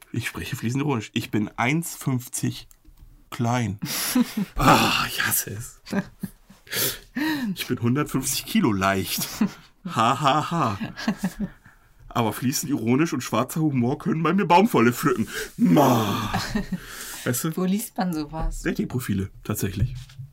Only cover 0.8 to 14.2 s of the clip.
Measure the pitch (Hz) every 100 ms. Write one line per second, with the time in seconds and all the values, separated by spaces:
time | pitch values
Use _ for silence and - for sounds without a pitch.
0.8 | 147 127 104 113 - 110 104 - 117 156
1.8 | 165 - - 127 120 - 127 120 - -
2.8 | - - - - - - 117 123 110 98
3.8 | - - - 254 - - 190 - 131 123
4.8 | - - - - - - - 104 - -
5.8 | - 202 - - - - _ - - -
6.8 | - - - - 302 302 240 175 - 123
7.8 | 117 131 143 135 127 - - 220 156 98
8.8 | 95 98 92 - - - 202 - - _
9.8 | 180 165 113 127 143 151 - 170 127 101
10.8 | - - - 196 185 - 208 - - _
11.8 | _ _ - 120 113 101 120 151 156 139
12.8 | 110 131 165 135 - 113 123 - 156 135
13.8 | 117 147 - 160